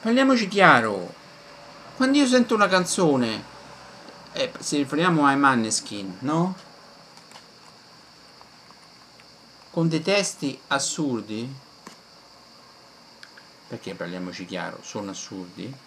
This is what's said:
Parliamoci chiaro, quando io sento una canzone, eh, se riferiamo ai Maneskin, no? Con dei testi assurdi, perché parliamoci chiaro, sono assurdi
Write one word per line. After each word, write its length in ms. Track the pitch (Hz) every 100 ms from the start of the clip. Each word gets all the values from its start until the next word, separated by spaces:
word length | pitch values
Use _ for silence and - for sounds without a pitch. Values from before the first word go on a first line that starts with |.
Parliamoci 460 | 220 247 269 254 190
chiaro, 640 | 202 175 127 113 98 87 - - - - - - - - -
quando 220 | 262 285
io 80 | 262
sento 280 | 254 240
una 140 | 220 202
canzone, 720 | 185 175 - 170 135 117 110 - - - - - - - - -
eh, 180 | - 127 -
se 180 | - 147
riferiamo 480 | 139 147 180 165
ai 120 | 143 139
Maneskin, 800 | 139 123 110 107 - 104 95 90
no? 340 | 131 160 180 185 - - - - - - - - - - - - - - - - - - - - - - - - - - - - - - -
Con 180 | 170 165
dei 140 | 160
testi 580 | 180 202 180 - 139 - -
assurdi, 840 | 139 - - 147 117 104 107 127 135 - - - - - - - - - - - - - - - - - - - - -
perché 260 | - -
parliamoci 500 | 90 87 90 90 87
chiaro, 340 | 90 92 85 -
sono 300 | - 110 101
assurdi 640 | 92 - 98 90 87 98 135